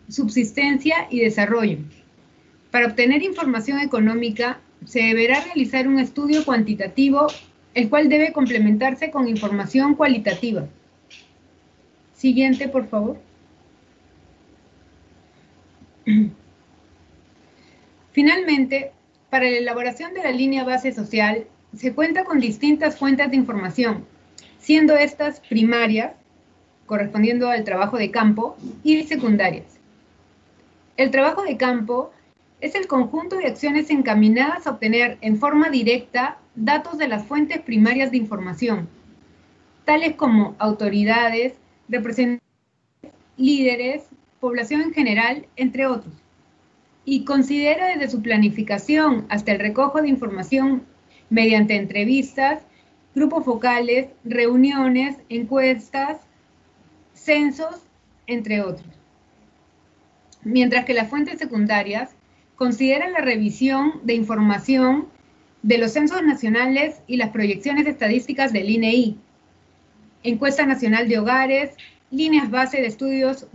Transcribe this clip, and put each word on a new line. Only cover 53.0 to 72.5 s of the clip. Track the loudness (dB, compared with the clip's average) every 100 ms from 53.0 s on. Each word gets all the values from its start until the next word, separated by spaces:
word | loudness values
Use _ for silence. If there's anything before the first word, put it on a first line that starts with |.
| _
grupos | -2 0 0
focales, | -2 -2 0 0 0 -2 -2 -8
reuniones, | -6 0 2 4 4 2 2 2 0 -6 -10
encuestas, | -8 -2 0 0 0 -6 -6 -6 -8 _ _ _ _ _ _ _ _ _
censos, | _ 0 2 2 -2 -8 -10 _ _ _ _ -8
entre | -6 -2 -2
otros. | -2 -8 -14 -20 _ _ _ _ _ _ _ _ _ _ _ _ _ _
Mientras | -2 2 2 0
que | 0
las | -2 -2
fuentes | -4 -4 -6
secundarias | -6 -2 0 0 -2 -6 -8 _ _ _ _ -4
consideran | -2 0 0 0 -2
la | -2
revisión | -2 0 -2 0 0 0 -2 -2
de | -2
información | -2 -2 2 2 2 0 2 2 2 -2 -12 _ _ _ _
de | 0 2
los | 2
censos | 0 0 2
nacionales | 0 0 0 0 2 0 -2 -6 -6
y | -4
las | -4
proyecciones | -2 -2 -2 -2 0 0
estadísticas | 0 0 0 -2 -2 -2
del | 0 0
ine | 0 2 2 2 -2 -14 _ _ _ _ _ _ _ _ _
encuesta | -4 -2 0 0 0
nacional | 0 0 0 2
de | 0
hogares, | 0 0 2 0 -2 -10 -20 _ _
líneas | -4 0 2 0